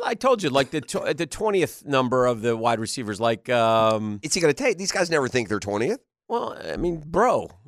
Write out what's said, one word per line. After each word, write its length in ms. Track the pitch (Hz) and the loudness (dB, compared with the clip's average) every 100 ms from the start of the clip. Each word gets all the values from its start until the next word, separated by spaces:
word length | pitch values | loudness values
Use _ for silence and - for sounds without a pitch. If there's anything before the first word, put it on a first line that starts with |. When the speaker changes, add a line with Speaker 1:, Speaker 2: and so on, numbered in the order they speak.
Speaker 1:
I 120 | 466 | -4
told 280 | 240 254 240 | -2 0 2
you, 60 | 180 | 2
like, 220 | 135 135 | 2 0
the 100 | 156 | -2
tw-, 340 | 139 196 - | -6 -4 -2
the 120 | 156 170 | -2 -4
twentieth 580 | - 220 196 151 - | -4 0 0 -2 -8
number 400 | - 135 127 127 | 0 2 4 2
of 160 | 123 117 | 2 2
the 160 | 117 113 | 0 0
wide 240 | 117 113 | 2 0
receivers, 400 | 110 - 107 101 | -2 -6 -6 0
like, 300 | 117 113 - | 0 0 0
um, 680 | 123 113 113 110 110 107 104 | 2 4 4 4 2 -2 -6
Speaker 2:
Is 100 | - | -4
he 80 | - | 2
gonna 140 | 160 | 2
take? 240 | 143 254 175 | 2 0 -2
These 120 | 196 | -2
guys 200 | 196 175 | -2 0
never 180 | 160 127 | 0 0
think 220 | 127 107 | 0 -2
they're 100 | 104 | -4
twentieth. 400 | 95 104 131 269 _ _ - | -2 -2 -2 -2 _ _ -6
Speaker 1:
Well, 300 | 240 247 - | -4 -4 -8
I 140 | 82 73 | -8 -4
mean, 240 | 175 165 | -4 -4
bro, 460 | 151 170 247 143 87 - | -2 2 2 2 -2 -12